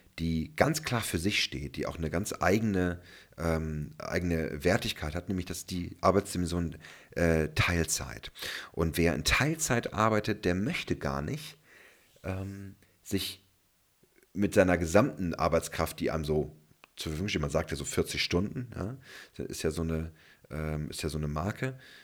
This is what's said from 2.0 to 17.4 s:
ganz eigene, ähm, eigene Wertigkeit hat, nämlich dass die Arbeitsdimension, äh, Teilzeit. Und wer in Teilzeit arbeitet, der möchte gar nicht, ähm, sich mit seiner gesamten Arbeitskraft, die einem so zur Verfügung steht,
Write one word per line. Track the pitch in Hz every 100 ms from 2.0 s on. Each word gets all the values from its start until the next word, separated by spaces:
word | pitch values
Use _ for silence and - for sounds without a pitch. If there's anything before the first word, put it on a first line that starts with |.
| 78
ganz | 82 104 -
eigene, | 90 104 110 95 90 87 - - - -
ähm, | 82 80 78 78 73 -
eigene | - 90 87 82 76 71
Wertigkeit | 87 113 113 - 78
hat, | 85 -
nämlich | 95 87
dass | 87
die | - 90 87 -
Arbeitsdimension, | 95 95 - 90 85 87 82 - - - -
äh, | - 85 80 76
Teilzeit. | - - 85 80 - 67 55 - - - - -
Und | - 82 76
wer | 85
in | 76
Teilzeit | - - 139 165 - 120 -
arbeitet, | 95 110 107 107 104
der | 92
möchte | 90 117 175 - 82
gar | 73 69
nicht, | 76 151 - - _ - - _ _ _
ähm, | 92 95 98 98 98 98 _ _
sich | - 98 - - _ _ _ _ _ _ _ _ _
mit | - 101
seiner | 107 90 87
gesamten | 82 92 139 - 87
Arbeitskraft, | - 82 78 - - 78 -
die | 85
einem | 80 76
so | 76 76 - _ _ -
zur | - 82
Verfügung | 78 104
steht, | 92